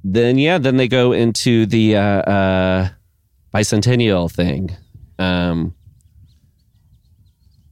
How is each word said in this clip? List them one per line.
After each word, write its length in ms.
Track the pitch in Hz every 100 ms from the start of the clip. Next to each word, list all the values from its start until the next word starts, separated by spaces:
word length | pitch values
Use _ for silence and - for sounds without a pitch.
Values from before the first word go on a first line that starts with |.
then, 340 | 98 98 120 131
yeah, 200 | 147 180
then 200 | 131 131
they 100 | 127
go 240 | 127 123
into 520 | 107 117 107 - 117 110
the, 300 | 113 107 107
uh, 60 |
uh, 880 | 101 98 - 98 95 92 92 92 95 - _ _ _ _ _
bicentennial 760 | 104 107 110 110 123 117 95 85
thing. 440 | - 87 69 95 90 _ - - -
Um, 560 | 92 90 87 82 82 87 - _ _ _ - _ _ _ _ _ _ _ _ _ _ _ _ _ _